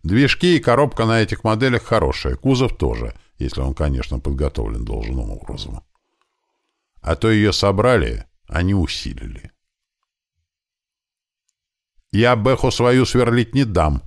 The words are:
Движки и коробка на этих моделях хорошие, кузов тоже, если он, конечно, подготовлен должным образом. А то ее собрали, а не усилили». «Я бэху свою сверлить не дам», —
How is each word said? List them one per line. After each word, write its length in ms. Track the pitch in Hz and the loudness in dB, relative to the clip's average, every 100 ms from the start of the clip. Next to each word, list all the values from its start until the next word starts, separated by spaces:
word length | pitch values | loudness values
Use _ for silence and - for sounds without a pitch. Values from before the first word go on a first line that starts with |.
Движки 520 | 80 107 139 - 180 160 | 0 2 2 2 2 2
и 40 | |
коробка 460 | 127 120 143 - 113 | 2 2 2 0 0
на 160 | 113 | 2
этих 220 | 107 101 | 0 -2
моделях 400 | 110 110 131 117 | -2 0 0 0
хорошие, 540 | - 110 67 - 65 64 | 0 0 0 -2 -6 -2
кузов 400 | 131 127 127 - | 0 2 0 0
тоже, 360 | 65 57 57 - _ _ | -4 -4 -8 -12 _ _
если 220 | - - | -8 -4
он, 140 | 65 | -4
конечно, 460 | 65 73 65 - 65 | -2 -2 -2 -4 -6
подготовлен 680 | - 67 71 - 53 53 57 | -6 -4 -4 -4 -6 -6 -6
должным 460 | 55 53 64 52 | -8 -6 -6 -6
образом. 520 | 50 - 53 58 - _ _ _ _ _ _ _ _ _ _ _ _ | -10 -12 -12 -12 -14 _ _ _ _ _ _ _ _ _ _ _ _
А 140 | - - | -6 0
то 140 | 113 | 2
ее 220 | 107 104 | 4 2
собрали, 760 | - 101 98 117 117 58 57 - _ _ | 2 0 2 2 2 0 -6 -12 _ _
а 140 | 82 | -2
не 120 | 92 | 0
усилили». 800 | 98 78 - - 52 50 - - _ _ _ _ _ _ _ _ _ _ _ _ _ _ _ _ _ _ _ _ _ _ _ _ _ _ | 0 -2 -4 -10 -12 -14 -14 -20 _ _ _ _ _ _ _ _ _ _ _ _ _ _ _ _ _ _ _ _ _ _ _ _ _ _
«Я 260 | 98 117 123 | 2 2 4
бэху 340 | 113 127 131 | 2 2 0
свою 340 | - 123 127 120 | 2 4 4 4
сверлить 480 | 123 120 120 113 | 2 2 2 2
не 120 | 131 123 | 0 0
дам», — 360 | 90 78 69 | 2 2 0